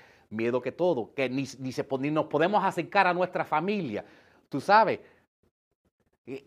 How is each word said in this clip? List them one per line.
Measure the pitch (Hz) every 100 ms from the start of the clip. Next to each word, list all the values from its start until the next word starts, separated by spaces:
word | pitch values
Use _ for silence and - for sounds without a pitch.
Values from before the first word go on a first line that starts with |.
| - _ _
Miedo | 107 117 123
que | 127
todo, | 127 180 135 -
que | - 131
ni, | 131 135 -
ni | 131
se | 123 143
po-, | 135
ni | 143
nos | 156 143
podemos | 147 170 208
acercar | 185 180 151 196 185
a |
nuestra | 175 180 175 151
familia. | 156 185 214 143 101 - - _ _ _
Tú | 143
sabes, | 156 208 190 110 - _ _ _ _ _ _ _ _ _ _ _ -
eh, | 135